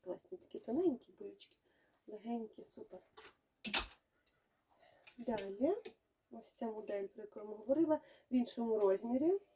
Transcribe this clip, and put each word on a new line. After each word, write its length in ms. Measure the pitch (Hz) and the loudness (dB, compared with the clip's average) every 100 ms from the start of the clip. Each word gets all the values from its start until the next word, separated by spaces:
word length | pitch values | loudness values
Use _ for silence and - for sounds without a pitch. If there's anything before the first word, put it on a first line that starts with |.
Класні 360 | 185 175 - 185 | -10 -12 -12 -18
такі 220 | - - | -12 -12
тоненькі 540 | - 254 370 247 - - | -2 2 2 2 -8 -14
брючки. 360 | 403 - - _ _ _ _ _ - | -14 -14 -20 _ _ _ _ _ -16
Легенькі, 560 | 208 220 233 220 - - - | -12 -6 -4 -6 -12 -20 -18
супер. 240 | - 185 _ - - _ _ _ - - - - _ _ - _ _ _ _ _ - _ - - | -16 -16 _ -20 -20 _ _ _ 2 4 2 -8 _ _ -20 _ _ _ _ _ -20 _ -20 -8
Далі. 580 | 240 220 196 202 269 427 - - _ _ _ | -4 -2 -4 0 2 2 -4 -18 _ _ _
Ось 180 | 233 - | -18 -18
ця 160 | - 233 | -8 -6
модель, 420 | 214 208 202 196 | -6 -6 -4 -4
про 160 | - | -8
яку 160 | 208 - | -14 -12
я 60 | 208 | -12
вам 100 | 214 | -12
говорила, 400 | - 285 320 302 - - _ | 2 4 6 4 0 -20 _
в 40 | 254 | 0
іншому 440 | 240 - 233 220 | 0 -2 0 4
розмірі. 600 | 202 190 226 254 320 392 - | 6 4 2 2 4 2 -2